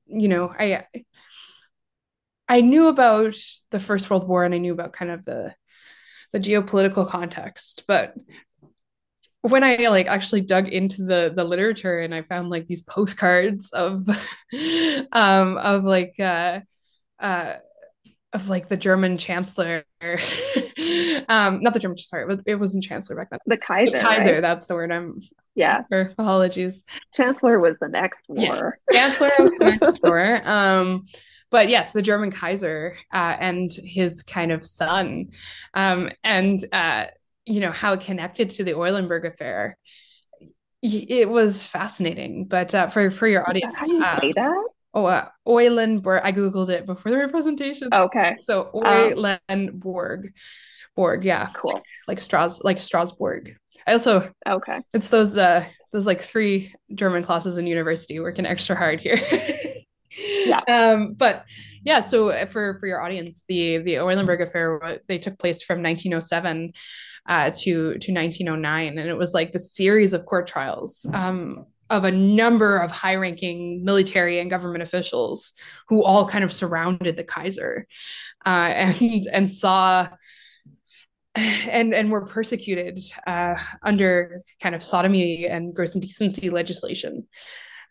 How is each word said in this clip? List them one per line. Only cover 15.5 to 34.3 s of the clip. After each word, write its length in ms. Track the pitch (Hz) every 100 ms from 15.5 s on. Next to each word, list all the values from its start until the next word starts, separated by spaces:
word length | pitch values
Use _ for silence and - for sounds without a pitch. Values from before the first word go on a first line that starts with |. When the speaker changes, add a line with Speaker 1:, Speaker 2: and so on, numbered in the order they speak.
| 185
Speaker 1:
of, 260 | 208 202
like, 320 | 190 185 180 -
uh, 420 | 190 170 175 185 196 _ _ _ _ -
uh, 340 | 202 175 147 65 _ _ - _ _ _ _
of, 160 | 208 196
like, 200 | 185 180
the 80 | 190
German 420 | 196 185 185 180
chancellor, 640 | - 180 185 - 170 165 -
<laughs> 80 | _
um, 1600 | 170 175 - - 539 523 - - 330 349 339 294 269 220 202 190
not 120 | 233
the 60 | 226
German, 180 | 190 180
sorry, 260 | - 165
it 40 | 170
was, 120 | 196 202
it 80 | 208
wasn't 280 | 202 190
chancellor 340 | 190 127 - -
back 120 | -
then. 100 | - -
Speaker 2:
The 120 | 226
Kaiser, 340 | - 185 240
Speaker 1:
The 80 | 247
Kaiser, 300 | 226 220 196
Speaker 2:
right? 80 | 156
Speaker 1:
that's 240 | 170 175 -
the 80 |
word 180 | 170 170
I'm 300 | 170 175 - - _ _
Speaker 2:
Yeah. 280 | - 156 - 240
Speaker 1:
or 80 | 190 190 190
apologies. 640 | 214 190 185 180 185 190 - - _
Speaker 2:
Chancellor 460 | - 254 277 247 226
was 160 | 170 160
the 80 | 151
next 320 | 123 185 - -
Speaker 1:
Yes. 220 | 180 220
Speaker 2:
war. 300 | - - - -
Speaker 1:
Chancellor 400 | 247 269 269 285 277
was 120 | 277 -
the 60 | 330 214
next 200 | 311 -
Speaker 2:
<laughs> 40 |
Speaker 1:
war. 380 | - 170 196 233
Um, 640 | - 208 196 190 185 185 - - - - -
but 180 | 240 208
yes, 220 | 233 -
the 100 | 214
German 300 | 202 208 202
Kaiser, 640 | 190 175 196 175 156 170 - -
uh, 240 | 190 170 -
and 320 | 185 180 180
his 520 | - 180 180 175 170
kind 280 | -